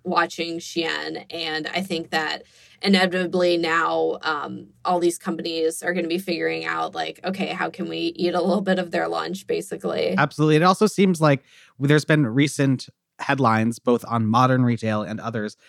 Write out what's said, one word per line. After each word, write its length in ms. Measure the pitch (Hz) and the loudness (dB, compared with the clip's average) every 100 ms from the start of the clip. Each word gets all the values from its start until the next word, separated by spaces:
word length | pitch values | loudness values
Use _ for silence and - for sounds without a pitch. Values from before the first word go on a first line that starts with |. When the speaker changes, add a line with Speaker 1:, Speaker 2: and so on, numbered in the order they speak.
Speaker 1:
watching 540 | 180 170 170 - 170 165 | -4 -2 -2 -4 -8 -8
Shein. 680 | - 170 160 151 151 156 - | -8 -4 -4 -4 -6 -10 -10
And 380 | 170 160 156 156 | -10 -6 -6 -6
I 140 | - | -6
think 280 | 190 165 165 | -4 -6 -4
that 340 | 160 156 151 - _ - _ | -4 -4 -6 -10 _ -20 _
inevitably 760 | 196 190 185 185 175 180 180 170 | 2 4 4 0 -2 2 2 2
now, 600 | 165 165 165 165 160 - | 2 0 2 0 0 -2
um, 440 | 156 151 139 123 - _ - | -4 -4 -6 -12 -16 _ -2
all 140 | 180 | 2
these 180 | 170 165 | 0 0
companies 640 | - 165 170 165 160 160 | -4 -6 -6 -2 -2 -2
are 100 | 175 | -4
gonna 140 | 180 165 | -2 -2
be 100 | 175 | -4
figuring 480 | 190 165 160 165 165 | -2 -2 -2 -4 -4
out, 280 | 165 160 165 | -4 -4 -4
like, 240 | 160 - | -6 -6
"Okay, 240 | 180 190 160 | -8 -4 -4
how 220 | - 160 | -4 -6
can 200 | 180 165 | -6 -6
we 240 | 165 165 - | -4 -4 -2
eat 180 | 175 | -2
a 80 | 175 | 0
little 200 | - 190 | 2 2
bit 180 | 190 185 | 2 0
of 120 | 175 | -2
their 160 | 170 165 | -4 -2
lunch," 400 | 165 160 190 - | -4 -6 -8 -6
basically? 680 | 170 - 165 180 160 170 185 | -6 -6 -8 -6 -2 0 2
Speaker 2:
Absolutely. 400 | 147 - 151 156 | 0 2 4 6
It 60 | |
also 240 | 180 190 214 | 4 4 2
seems 340 | - 196 165 | 4 2 4
like 220 | 156 135 - - - - | 4 4 0 -20 -20 -2
there's 260 | 139 151 147 | 4 4 4
been 200 | 156 127 | 4 4
recent 600 | 120 151 - 139 127 - _ _ - | 2 2 2 2 0 -4 _ _ -8
headlines, 600 | - 139 123 110 113 113 | -2 2 4 4 2 0
both 260 | - 120 - | 0 0 0
on 220 | 117 110 | -2 2
modern 360 | 113 127 127 | 4 4 4
retail 380 | 123 117 110 107 | 2 0 -2 -2
and 180 | 98 110 | -4 -6
others, 380 | 117 113 107 - | -6 -6 -6 -10